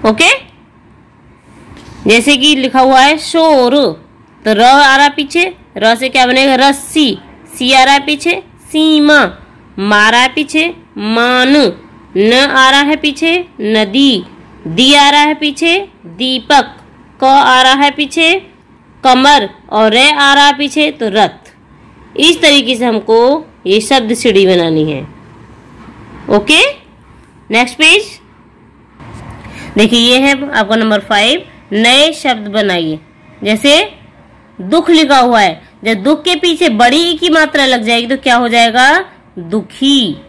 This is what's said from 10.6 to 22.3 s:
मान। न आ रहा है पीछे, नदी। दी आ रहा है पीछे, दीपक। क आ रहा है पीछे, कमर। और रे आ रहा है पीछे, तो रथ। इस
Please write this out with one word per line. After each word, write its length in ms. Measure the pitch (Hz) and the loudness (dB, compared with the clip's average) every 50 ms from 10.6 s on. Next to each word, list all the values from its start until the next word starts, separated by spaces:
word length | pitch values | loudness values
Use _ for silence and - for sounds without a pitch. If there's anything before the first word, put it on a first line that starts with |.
| 320 339 349 - - _ _ | -4 -4 -6 -12 -20 _ _
मान। 580 | - 208 214 226 233 233 247 254 254 254 262 277 302 269 196 - - - - - - - - - | -10 -6 -4 -2 0 0 0 0 0 2 2 2 2 2 0 -2 -6 -18 -20 -20 -20 -20 -8 -4
न 160 | 180 202 220 254 | -2 0 2 2
आ 360 | 254 277 277 269 262 262 262 | 2 0 0 2 2 2 2
रहा 120 | 269 277 | 2 2
है 140 | 285 285 311 | 0 0 -2
पीछे, 380 | 302 - 302 277 - 320 330 330 359 349 349 - - | -2 -4 -6 -4 -2 -4 -2 -2 -2 -6 -8 -12 -8
नदी। 600 | 214 208 220 214 214 196 196 269 277 277 247 185 180 - - - - - - - - | -6 -2 -2 -2 -2 -2 0 0 2 2 0 -2 -6 -10 -20 -20 -20 -20 -20 -16 -14
दी 260 | 160 165 190 254 269 285 | -8 -2 0 2 2 4
आ 160 | 285 285 285 | 4 2 2
रहा 120 | 285 294 | 2 2
है 120 | 294 302 302 | 0 0 -2
पीछे, 440 | 302 302 294 277 - 320 339 339 392 392 381 _ _ - | -4 -6 -8 -6 -4 -2 -2 -2 -2 -4 -8 _ _ -20
दीपक। 680 | 170 165 180 247 262 262 240 220 - 208 - - - - - - - - - - _ - _ | -20 -12 -8 -6 -6 -6 -6 -2 2 2 2 2 0 -10 -20 -20 -20 -20 -20 -20 _ -8 _
क 60 | 269 | 0
आ 360 | 262 269 277 262 247 254 254 | 2 4 4 4 4 2 2
रहा 120 | 254 262 262 | 2 2 2
है 160 | 269 285 285 | 2 0 -2
पीछे, 420 | 277 294 294 277 - 320 330 320 359 381 381 - _ _ _ _ _ _ _ _ _ - - | -2 -4 -8 -6 -2 -2 0 0 0 -2 -6 -12 _ _ _ _ _ _ _ _ _ -4 0
कमर। 460 | 254 254 254 262 285 294 277 208 190 - - _ - | 2 2 4 4 4 2 2 0 -4 -10 -18 _ -6
और 220 | - 214 220 220 | -2 0 0 2
रे 180 | 214 240 262 294 | 2 2 2 0
आ 220 | 302 285 285 277 277 | 0 2 2 2 4
रहा 120 | 285 285 | 4 4
है 120 | 285 285 | 2 2
पीछे, 320 | 269 294 277 - 311 302 302 | 0 -4 -4 -2 -2 -2 -2
तो 180 | 285 - 233 214 | -4 -6 -8 -4
रथ। 440 | 190 220 - 170 - - _ - _ _ _ _ - _ - - - - - - - - | 0 0 0 0 -2 -12 _ -20 _ _ _ _ -20 _ -20 -20 -20 -20 -20 -14 -4 0
इस 220 | 294 330 | 2 2